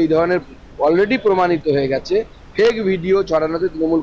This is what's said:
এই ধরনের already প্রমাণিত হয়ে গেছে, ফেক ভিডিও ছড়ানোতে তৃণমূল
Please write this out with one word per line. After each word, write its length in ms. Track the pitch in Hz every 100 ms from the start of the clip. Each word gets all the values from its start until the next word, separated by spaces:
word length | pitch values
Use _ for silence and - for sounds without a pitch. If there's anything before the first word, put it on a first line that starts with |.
এই 60 | 160
ধরনের 320 | 160 170 180 - - - - 143
already 320 | 175 208 254 214
প্রমাণিত 400 | 185 180 165 156 139
হয়ে 160 | 135
গেছে, 220 | 135 143 196 220 - - -
ফেক 200 | 226 226
ভিডিও 340 | 196 190 180 196
ছড়ানোতে 440 | 190 156 156 165 180
তৃণমূল 280 | 160 160 165